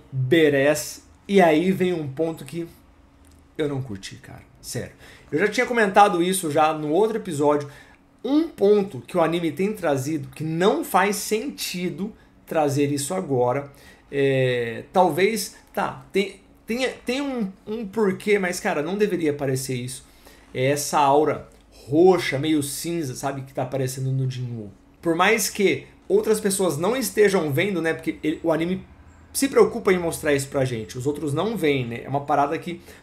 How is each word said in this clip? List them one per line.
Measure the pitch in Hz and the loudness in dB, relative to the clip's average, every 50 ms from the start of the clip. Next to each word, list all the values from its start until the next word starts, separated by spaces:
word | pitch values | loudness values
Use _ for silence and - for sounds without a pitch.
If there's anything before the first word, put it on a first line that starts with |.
| - - | -14 -10
berés. | 135 131 131 127 175 165 156 143 139 139 135 147 151 151 - - - - - - - _ _ - | -4 -4 0 2 4 6 6 6 6 4 4 4 2 0 -2 -10 -14 -16 -20 -20 -20 _ _ 2
E | 196 190 | 4 6
aí | 175 160 156 156 175 190 | 6 6 6 4 4 2
vem | 185 - 185 180 175 | 0 0 0 0 0
um | 160 151 135 | -2 -4 -8
ponto | 131 156 160 165 160 156 143 | -4 -4 -4 -4 -4 -8 -12
que | - 165 170 165 165 - - - _ _ _ _ _ _ _ - - - - _ _ - - | -12 -10 -10 -10 -12 -14 -20 -20 _ _ _ _ _ _ _ -20 -20 -20 -20 _ _ -6 -4
eu | 156 147 | -4 -4
não | 143 131 | -2 -4
curti, | 131 123 101 95 - - - | -6 -8 -10 -12 -12 -16 -16
cara. | - - - - - - - - - | -16 -18 -18 -20 -20 -20 -20 -20 -20
Sério. | - - - 113 92 - - _ - - - - - - | -14 -10 -10 -10 -10 -10 -14 _ -20 -20 -20 -20 -14 -4
Eu | 143 156 | 0 0
já | 202 202 | 0 2
tinha | 196 254 240 | 2 0 0
comentado | 240 240 233 214 190 196 214 202 202 180 170 175 | 0 2 2 2 4 6 6 6 6 6 2 0
isso | 180 190 185 165 156 | 0 0 -2 -2 0
já | 143 156 156 156 156 | 2 2 2 2 2
no | 156 151 147 | -2 -2 0
outro | 156 190 220 220 220 220 | 2 2 2 2 0 -4
episódio. | - 185 151 139 147 147 147 147 139 135 - - - - - _ _ _ _ _ - | -6 -6 -2 2 2 2 2 2 -2 -6 -14 -20 -20 -20 -20 _ _ _ _ _ -4
Um | 247 285 311 330 311 | 0 2 2 2 0
ponto | - - 202 202 208 208 190 196 - 120 | -2 0 4 4 4 4 2 -2 -6 -14
que | - - - 175 | -14 -4 0 0
o | |
anime | 160 160 170 175 170 160 | 2 2 0 -2 -2 -4
tem | 135 - 190 208 214 | -2 -2 -2 -4 -2
trazido, | 196 170 156 143 127 127 151 160 143 131 - | -2 0 0 0 0 -2 -4 -4 -6 -6 -10
que | - - 147 | -12 -10 -6
não | 156 160 165 180 214 262 330 294 | -4 -2 2 2 2 2 2 -4
faz | - - 180 190 202 196 | 0 0 0 2 2 -2
sentido | 196 - - 214 226 262 294 - - - - - 180 180 175 143 151 196 226 - - - _ _ - _ | -4 -4 -4 -4 -4 -4 -6 -8 -8 -10 -8 -6 -4 -4 -6 -4 -6 -8 -10 -10 -14 -20 _ _ -20 _
trazer | - 160 160 151 143 131 147 143 139 | -4 -2 0 0 2 2 0 0 0
isso | 147 139 - - 185 | 0 -4 -4 -4 -4
agora, | 190 185 143 139 123 123 123 127 143 143 - - - - - - _ _ - | -6 -4 -2 0 2 2 2 0 -2 -4 -8 -18 -20 -20 -20 -20 _ _ -8
é, | - 139 139 135 135 131 127 127 123 120 117 117 113 117 - - | -2 0 0 2 2 2 2 2 0 0 -2 -4 -6 -10 -12 -4
talvez, | - 185 180 170 143 170 196 214 226 202 - - - - - _ - | 2 2 4 4 4 2 2 2 0 -2 -6 -8 -12 -18 -20 _ -6
tá, | 202 175 151 143 135 - - | -6 -6 -6 -6 -12 -16 -4
tem, | - 190 202 196 - - _ _ - _ _ - | -2 -2 -2 -2 -4 -16 _ _ -20 _ _ -6
tem, | 226 254 262 - - - - | -4 -2 -2 -4 -4 -6 -6
tem | - 247 277 | -4 -2 -2
um, | 285 277 262 240 208 190 - - - | -2 -4 -4 -4 -4 -6 -6 -12 -10
um | 208 214 240 226 | -8 -8 -8 -8
porquê, | 190 190 226 214 190 185 185 - 208 202 202 | -6 -2 0 2 2 0 -2 0 0 0 2
mas, | 190 175 180 - | 2 -2 -4 -2
cara, | - 202 170 151 | -2 -2 -2 -2
não | 143 165 196 208 | -2 -4 0 0
deveria | 208 180 180 170 160 147 | 0 0 0 0 0 0
aparecer | 139 143 139 135 131 131 - - 131 | -2 0 -2 -2 -2 -2 -4 -6 -6
isso. | 120 123 123 - - - - - - - - - - - - - | -6 -6 -8 -10 -14 -16 -20 -20 -20 -20 -20 -20 -20 -20 -12 -4
É | 127 127 | -2 0
essa | 135 147 143 143 - 180 156 | 0 0 0 -2 0 2 4
aura | 143 139 143 151 156 143 123 101 - - - - _ _ - - - 120 | 4 6 6 4 4 2 0 -4 -6 -16 -20 -20 _ _ -20 -20 -8 -2
roxa, | 135 160 180 185 180 165 - - 139 135 | 4 6 6 6 6 6 2 -2 -4 -2
meio | 151 156 156 147 | 0 0 0 0
cinza, | 135 135 - - - 165 170 170 151 131 120 | 0 -2 -6 -8 -6 -6 -4 -4 -4 -6 -8
sabe, | - - 139 139 131 | -6 -6 -6 -6 -6
que | 131 - - | -10 -10 -6
tá | 147 139 | -6 -6
aparecendo | 131 135 135 131 127 - 135 131 135 | -4 -4 -4 -4 -4 -4 -4 -4 -2
no | 135 131 131 127 | -2 -2 -2 -2
Jinwoo. | 127 127 127 120 120 113 104 98 - _ _ _ _ _ | -4 -6 -8 -8 -8 -10 -10 -12 -16 _ _ _ _ _
Por | - 170 165 | -2 -2 2
mais | 170 185 202 226 226 - - | 2 4 4 4 2 0 -4
que | - - 196 175 135 - - - - - - - | -2 0 2 2 2 0 -4 -14 -20 -20 -4 0
outras | 185 214 214 220 214 202 | 2 2 4 2 0 2
pessoas | 214 196 190 - 190 170 143 143 | 2 -2 0 0 0 0 0 0
não | 175 202 247 | 0 0 0
estejam | 269 233 190 - 220 208 196 190 185 160 151 | 0 -2 -2 2 4 4 4 4 2 0 0
vendo, | 135 160 185 208 196 165 | 0 0 0 0 0 -2
né, | 160 165 160 | -2 -2 -4
porque | 160 - 160 156 - | -2 -4 -8 -8 -4
ele, | - 151 170 165 - | -4 -4 -4 -2 -2
o | 165 | -2
anime | 160 165 165 175 190 185 - - - - - - - - - - - | 0 0 0 -2 -4 -6 -6 -14 -20 -20 -20 -20 -20 -20 -20 -10 -4
se | - 269 269 | -2 -2 2
preocupa | - 240 202 - - 233 - 202 | 6 6 6 6 4 -2 2 2
em | 185 180 | 2 2
mostrar | 170 165 - - 156 151 143 | 2 -4 -4 -2 0 0 0
isso | 135 135 - | 0 0 -2
pra | - 143 131 | -2 -2 0
gente, | 127 123 110 107 - - 127 | 0 -2 -6 -8 -8 -10 -6
os | 123 147 | -4 -4
outros | - - 160 143 131 | -4 -2 -4 -4 -2
não | 160 185 220 240 | -2 -2 -2 -2
veem, | 185 165 147 143 131 120 117 | 0 0 0 0 0 -2 -4
né, | 117 - - | -8 -10 -8
é | 131 | -4
uma | 135 147 | -4 -4
parada | 139 - 147 139 143 147 165 151 | 0 0 2 2 2 2 0 -6
que, | - 180 151 - - - - - | -6 -8 -10 -10 -14 -20 -20 -20